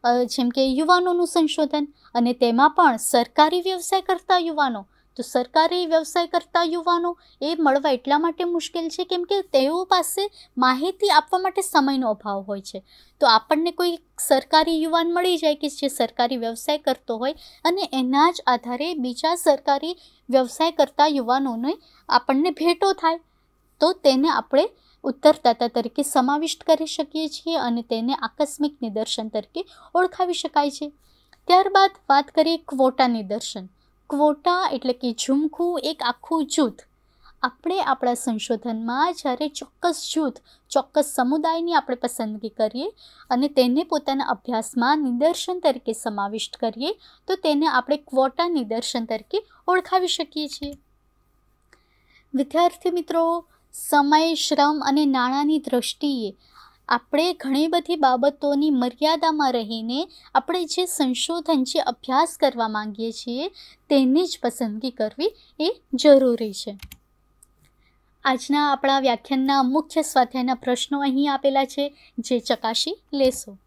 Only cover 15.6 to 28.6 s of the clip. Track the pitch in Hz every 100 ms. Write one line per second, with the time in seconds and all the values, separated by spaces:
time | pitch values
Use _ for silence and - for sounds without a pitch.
15.6 | 302 - 285 277 226 - 240 254 226 226
16.6 | - 294 294 254 - 226 254 311 - -
17.6 | 320 359 359 262 254 277 320 349 - 240
18.6 | 240 247 311 330 254 240 311 349 330 277
19.6 | - 277 320 359 - _ - 262 254 -
20.6 | 320 330 277 - 294 285 233 254 269 226
21.6 | 262 392 _ _ - 247 - 269 339 302
22.6 | 330 339 392 381 330 330 _ _ _ _
23.6 | _ _ 311 370 294 262 302 - - 269
24.6 | 381 _ _ _ 277 240 302 302 247 226
25.6 | 240 - 233 - 277 277 254 294 320 -
26.6 | - 311 320 - 294 311 311 - - 330
27.6 | 240 233 233 226 233 269 226 _ 294 -